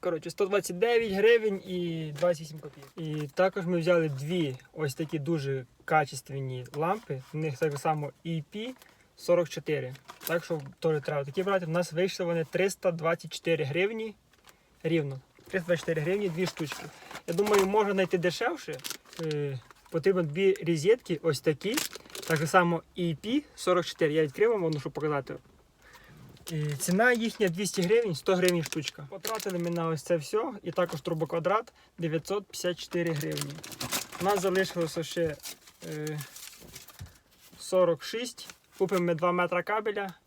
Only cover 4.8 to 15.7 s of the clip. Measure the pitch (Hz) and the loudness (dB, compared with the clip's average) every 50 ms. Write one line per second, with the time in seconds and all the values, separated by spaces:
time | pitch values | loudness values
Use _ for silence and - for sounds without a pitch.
4.8 | 156 143 - - 165 151 170 156 139 160 170 156 135 139 135 135 127 _ _ _ | -4 -4 -4 -4 -6 -4 -4 -4 -2 -2 -2 -2 0 -2 -4 -4 -6 _ _ _
5.8 | - - 160 156 151 - - 131 - - 135 139 135 131 127 127 123 123 - 147 | -4 2 2 2 2 2 -4 -12 -12 -10 -8 -6 -6 -6 -6 -8 -10 -8 -4 -2
6.8 | 156 170 196 220 - - 147 131 131 - - 156 156 156 139 - 165 156 143 139 | 0 0 0 -2 -2 -8 -8 -8 -8 -8 -6 -4 -4 -4 -2 0 -2 -2 -2 -2
7.8 | - 165 156 151 147 139 - _ _ 165 165 160 147 _ - 208 220 254 254 - | -2 0 0 0 -2 -8 -10 _ _ -4 -4 -4 -4 _ -10 -10 -10 -10 -10 -14
8.8 | - - - _ _ _ _ - - - 175 175 175 - - 165 147 - 151 139 | -20 -20 -20 _ _ _ _ -12 2 4 4 4 4 0 -4 -10 -4 -2 -2 -2
9.8 | 131 127 131 - _ - - - - - 165 170 - - 170 156 139 135 - _ | -2 -8 -12 -14 _ -20 -20 -14 -6 -2 -2 -2 -2 -4 -6 -6 -6 -12 -16 _
10.8 | - 165 156 147 135 - 151 143 139 139 139 190 185 196 196 190 180 156 160 175 | 0 0 0 0 -2 -2 -2 -2 -4 -4 -4 -4 -2 0 0 0 0 0 0 0
11.8 | 175 - 156 160 185 196 - - 185 170 170 165 160 - - 175 185 202 - - | -2 -2 0 0 0 0 0 -2 -2 -2 0 -2 -2 -2 0 0 0 0 0 0
12.8 | - 190 170 165 156 165 170 - - 160 - - _ 165 165 151 151 131 143 170 | 0 0 0 2 0 -2 -2 -2 -4 -12 -12 -6 _ 0 0 2 0 0 2 2
13.8 | 185 208 233 220 220 220 208 _ _ _ _ _ _ - - _ _ _ _ _ | 2 2 0 -2 -6 -6 -8 _ _ _ _ _ _ -20 -20 _ _ _ _ _
14.8 | - 165 165 165 147 143 135 135 - _ _ - - - - 190 165 170 | -2 2 2 2 2 0 -6 -8 -12 _ _ -20 -14 -4 -4 -4 2 2